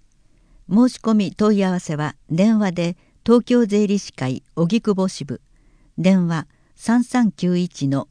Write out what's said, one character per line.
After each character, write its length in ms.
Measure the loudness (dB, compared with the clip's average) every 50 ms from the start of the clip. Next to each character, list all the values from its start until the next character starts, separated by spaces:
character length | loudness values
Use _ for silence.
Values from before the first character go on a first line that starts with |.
| _ _ _ _ _ _ _ _ _ _ _ -20 _
申 220 | 0 2 2 2 2
し 80 | 0
込 160 | -2 -2 0 0
み 200 | 0 0 -2 -2
問 220 | 0 0 2 2
い 80 | 2 2
合 60 | 0
わ 100 | -2 -2
せ 160 | -4 -6 -4
は 200 | -4 -4 -6 -8 _ _ -4
電 260 | 0 2 2 4 4
話 140 | 2 0 0
で、 260 | -2 -2 -4 -4 -6 -8 _ _ _ _ 0
東 200 | 2 2 2 4
京 220 | 2 2 2 2
税 180 | 2 2 0 0
理 140 | 0 0 -2
士 120 | -4 -8
会 300 | -10 -8 -6 -6 -6 -8 -10 _ _
荻 260 | -2 -2 0 0 0
窪 260 | 0 0 -2 0 -2
支 160 | -4 -4 -8 -10
部、 160 | -10 -10 -12 _ _ _ _ _ _ _ _ _ _ _ -2
電 260 | 2 2 2 2 2
話 220 | 0 -2 -4 -6 -10 _ _ _ _ _
三 280 | -8 -2 0 0 0 0
三 280 | 0 0 0 0 0
九 240 | 0 -2 -2 -2 0
一 320 | -2 -2 -4 -6 -6 -4
の 200 | -2 -2 -4 -4 -8